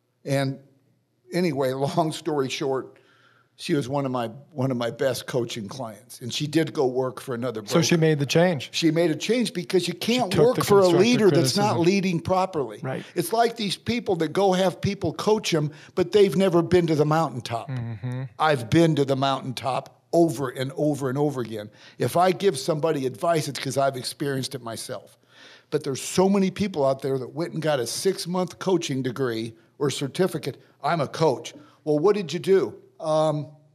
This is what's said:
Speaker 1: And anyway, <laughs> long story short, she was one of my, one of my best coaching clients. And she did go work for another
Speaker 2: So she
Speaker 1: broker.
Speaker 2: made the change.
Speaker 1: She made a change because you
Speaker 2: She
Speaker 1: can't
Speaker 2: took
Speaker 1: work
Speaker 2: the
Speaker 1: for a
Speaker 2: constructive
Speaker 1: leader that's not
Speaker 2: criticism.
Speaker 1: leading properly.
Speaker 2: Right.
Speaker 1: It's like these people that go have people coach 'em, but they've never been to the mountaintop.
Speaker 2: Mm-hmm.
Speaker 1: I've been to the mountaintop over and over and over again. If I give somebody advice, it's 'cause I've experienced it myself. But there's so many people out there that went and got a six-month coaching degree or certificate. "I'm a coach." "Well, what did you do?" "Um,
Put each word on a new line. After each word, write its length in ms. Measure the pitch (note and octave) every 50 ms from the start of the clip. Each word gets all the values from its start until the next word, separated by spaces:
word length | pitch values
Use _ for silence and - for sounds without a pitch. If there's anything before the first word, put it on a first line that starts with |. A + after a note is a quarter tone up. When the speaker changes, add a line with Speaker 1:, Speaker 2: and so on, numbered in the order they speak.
| _ _ _ _ _
Speaker 1:
And 340 | C#3+ C#3 C#3 C3+ C3+ C3+ - - _ _ _ _ _ _ _ _ _ _ _ _ _
anyway, 400 | - F3 F#3 E3+ C#3 C3+ C3+ B2+
<laughs> 0 |
long 400 | C3 C3+ C#3 C#3 F3+ F3 D#3+ D#3
story 360 | D#3 - - D#3 D3+ D3 C3+ B2+
short, 460 | - - D#3 C3+ C3 B2+ - - - _ _ _ _ _ _ _ _ _ _ _ _ -
she 140 | - - E3
was 140 | C#3+ A#2+ A#2+
one 180 | C#3+ C#3+ C#3
of 60 | C3
my, 160 | B2+ B2 A#2 A2 G#2 - - _
one 180 | - C#3+ B2+ C3+
of 60 | B2+
my 140 | A#2+ A#2+ A#2
best 360 | - - A2+ C3+ - - -
coaching 400 | - - B2+ A#2 A#2 - A#2+ G2+ G2
clients. 520 | - - B2 A2+ G#2 G2+ - _ - -
And 120 | C3 A#2
she 140 | - - D3+
did 260 | D3 D3+ D#3+ D#3 -
go 140 | - D#3 C3+
work 340 | B2+ B2 C3 C3 B2+ A#2+ -
for 140 | - C#3 B2
another 260 | A#2 B2 B2+ A2+ A2 G#2
Speaker 2:
So 160 | - - E3+
she 140 | D#3+ - E3+
Speaker 1:
broker. 40 | E3
Speaker 2:
made 180 | D#3+ D#3+ D#3 C#3
the 60 | C#3
change. 420 | B2 - E3 F3 F#3 E3+ B2+ - -
Speaker 1:
She 180 | - - E3 D#3
made 180 | D3+ E3 F3 E3
a 60 | D3+
change 360 | D3 - - A3+ B3+ A3 -
because 340 | - F#3 E3 - - F3+ F3 F3+
you 40 | -
Speaker 2:
She 40 | -
Speaker 1:
can't 340 | - A3 A#3+ B3+ A#3 F3+
Speaker 2:
took 140 | F#3+ - A3
Speaker 1:
work 100 | B3 B3
Speaker 2:
the 80 | - -
Speaker 1:
for 140 | - G3+ G3
a 40 |
Speaker 2:
constructive 180 | F#3 F3+ E3+ F3
Speaker 1:
leader 300 | G3+ A#3+ B3 G#3 G#3+ F#3
that's 260 | D3 C3+ C3+ C3 -
not 180 | G3+ G3+ G#3+ F3+
Speaker 2:
criticism. 80 | E3 E3
Speaker 1:
leading 360 | F3 G3 G3+ F3 F#3+ E3+ D#3+
properly. 580 | - - F#3 F#3 F#3+ F#3+ F3+ D#3 B2+ A2+ G#2 A2+
Speaker 2:
Right. 220 | - C3+ B2+ - - - -
Speaker 1:
It's 160 | F3+ - -
like 240 | A3+ A3+ A#3+ A#3 A3+
these 200 | - G#3 F#3+ -
people 380 | - _ - A#3 A#3+ - A3 F#3+
that 160 | E3 D#3+ D3+
go 200 | C#3 F#3 G3+ F#3+
have 280 | F#3 F3+ F#3+ F3+ F3 -
people 320 | - G3 G3+ G3+ - D#3+
coach 400 | - - - G#3 A3 A3 A3 -
'em, 200 | E3+ D#3 D3+ D3 - - - - _
but 160 | F#3 F3+ F3
they've 240 | - G#3 G3 F#3+ D3
never 260 | F3+ G3 F#3+ E3 E3+
been 240 | E3 E3 F3+ F3+ F3
to 80 | D#3 D#3+
the 100 | C#3+ D3+
mountaintop. 640 | D3+ D#3 E3 D#3+ C3+ B2+ B2 - - A#2 A2+ G#2 D3
Speaker 2:
Mm-hmm. 540 | C3 B2 A#2 A#2 A2+ G2+ - B2+ B2 B2+ C3+ B2+ - -
Speaker 1:
I've 320 | D#3 D#3 D3 B2 A#2 G#2+
been 240 | - E3 E3 D#3+ D#3
to 100 | C#3 C#3
the 120 | B2 C#3
mountaintop 840 | C3 C#3 C3+ C3+ C3 - C3+ A#2+ - - C3+ B2 B2+ - - _ _ _ _
over 360 | - E3+ E3+ D#3+ C#3 B2+ C#3 B2
and 200 | - - C3 C3+ -
over 320 | - D3+ D3+ D3 B2+ C#3+ B2+
and 100 | B2+ C#3+
over 220 | D3 D3 B2+ C3
again. 280 | A#2 G#2 A2+ G#2 G#2+ G#2+ - - - - - -
If 180 | - B2 -
I 140 | E3+ F3+ F#3+
give 260 | F3+ F3+ F#3+ G3 D#3+ C3
somebody 480 | - E3+ D#3+ D3 D#3 D#3+ D#3 C#3+ C3
advice, 420 | B2+ A#2+ - - E3+ A2+ - - C#3+
it's 100 | C3 -
'cause 180 | - C#3 B2+
I've 200 | C#3 C#3 C#3 C3
experienced 580 | B2+ A#2 - - - D3+ C#3+ C3+ C3+ B2 - -
it 80 | B2+
myself. 560 | A#2+ A#2 A2 G#2+ - - A#2 G2 - - _ _ _ _ _ - - - - - _ _
But 120 | - C#3+
there's 180 | - D3 C3 B2
so 280 | - - - F3+ F#3 G3
many 220 | G3+ G3+ F#3+ F#3
people 340 | F#3+ - G3+ G3+ F#3+ D3+ C3+
out 160 | C3+ C3+ C3+
there 160 | - C3+ C3+ C3
that 160 | B2 - C3+
went 180 | C#3+ E3+ - -
and 60 | D#3+
got 180 | D#3 D#3 D3 C3
a 60 | A#2+ A#2
six-month 680 | - - - F#3+ F#3 F#3+ - E3 F3+ F#3 F3+ E3+ - -
coaching 420 | - F#3 F#3+ E3 E3 - C#3 C3
degree 500 | B2 B2+ A2 C#3 C3+ A#2+ A2+ A2+ A2+ A#2 - - _ _ _ -
or 120 | D3 C#3
certificate. 680 | - - C#3+ C3 - - F#3+ F#3 - D3+ - C#3+ B2 - _ _ _ _
"I'm 180 | - D3 E3+ D#3+
a 80 | C3 -
coach." 460 | - - D#3+ D#3 B2 - - - - - - _ _ _ _
"Well, 140 | D#3 D3+ D3
what 160 | D#3 G#3 G#3
did 160 | G#3 F#3 C#3+
you 60 | D#3+ F3
do?" 360 | C#3 F3 F#3+ F#3 C3+ G#2 - - - _ _ -
"Um, 480 | D#3+ D#3 D#3 D#3 D#3 D#3 D3 D3 C#3+ - - _ _ _